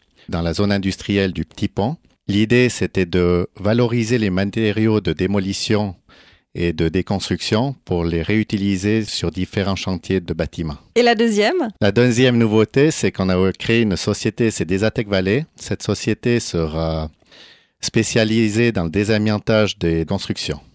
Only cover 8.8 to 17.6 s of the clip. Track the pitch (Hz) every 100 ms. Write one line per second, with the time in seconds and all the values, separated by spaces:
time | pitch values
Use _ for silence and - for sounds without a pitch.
8.8 | 101 110 104 - 87 85 92 - 98 95
9.8 | - 90 - 95 87 82 78 - 80 73
10.8 | _ 226 240 220 233 202 214 359 233 -
11.8 | 104 107 123 117 127 120 113 110 107 135
12.8 | 151 - 101 - 95 92 95 - - 117
13.8 | 110 85 - 104 113 - 113 - 80 95
14.8 | 107 - 101 98 92 120 160 - - 101
15.8 | - 101 - - 123 120 - 87 80 80
16.8 | 80 80 78 _ _ - - -